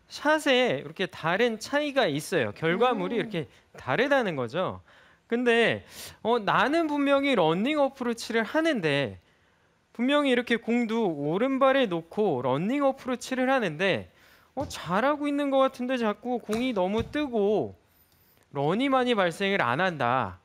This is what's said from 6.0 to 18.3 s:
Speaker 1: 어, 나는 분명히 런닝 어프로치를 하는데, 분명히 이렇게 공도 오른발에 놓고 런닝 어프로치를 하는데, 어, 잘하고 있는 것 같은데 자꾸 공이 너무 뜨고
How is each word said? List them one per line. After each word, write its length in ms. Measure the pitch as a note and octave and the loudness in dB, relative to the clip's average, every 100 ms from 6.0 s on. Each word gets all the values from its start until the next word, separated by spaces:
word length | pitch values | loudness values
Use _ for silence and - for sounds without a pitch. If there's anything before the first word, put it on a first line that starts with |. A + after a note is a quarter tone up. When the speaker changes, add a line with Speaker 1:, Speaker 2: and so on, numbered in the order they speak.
| - - | -18 -6
Speaker 1:
어, 160 | G#3+ A#3+ | 0 0
나는 480 | F#3+ D#3+ A3+ D#4+ D#4+ | 2 2 4 2 0
분명히 480 | D4 C#4 C#4 C#4 A#3+ | 0 2 2 4 4
런닝 440 | D#3 E3+ A#3+ D4+ | 4 2 0 0
어프로치를 640 | C4+ - A#3+ A#3 - A3+ | 0 -2 -6 -4 -2 -2
하는데, 760 | G#3+ D4+ D#4+ C4 D#3+ C#3+ B2+ F#2 _ _ _ _ _ _ _ | 0 0 2 0 0 0 -2 -6 _ _ _ _ _ _ _
분명히 360 | - B3+ D4 C#4 | -4 0 2 2
이렇게 240 | B3 B3 A#3 | 2 0 -2
공도 540 | A3+ A#3+ A#3 A3+ G#3+ | 0 0 0 0 -2
오른발에 720 | D3 D3 F3+ C4 C4+ C4+ C4+ A#3 | -2 -2 0 0 2 4 4 2
놓고 540 | E3+ - - G#3+ B2+ | -2 -4 -2 0 0
런닝 400 | B2+ C3 F#3+ C#4+ | 0 0 0 0
어프로치를 680 | C#4 C4 A#3+ B3 - B3+ B3+ | 0 -2 -4 -6 -4 -2 0
하는데, 580 | C4+ G3+ D3+ G3 C3 F2+ _ - - _ - | 2 0 0 0 0 -4 _ -20 -20 _ -10
어, 100 | C#4+ | -10
잘하고 600 | - D3+ F#3 C4+ D4 C#4+ | -10 -4 0 0 0 -2
있는 220 | C#4+ C#4+ | -2 0
것 80 | C4+ | 2
같은데 400 | C4+ C4 B3 C4 | 2 0 -4 -2
자꾸 420 | A3+ G#3 A#3+ B3 | -2 -2 -4 -6
공이 340 | - A3 B3+ | -4 -2 -2
너무 380 | G#3 F3+ G#3+ A3+ | 0 0 -2 -4
뜨고 640 | D4 D4 A#3 G3+ G#3 A2 F#2+ _ _ _ _ _ | -4 -2 0 2 0 -2 -8 _ _ _ _ _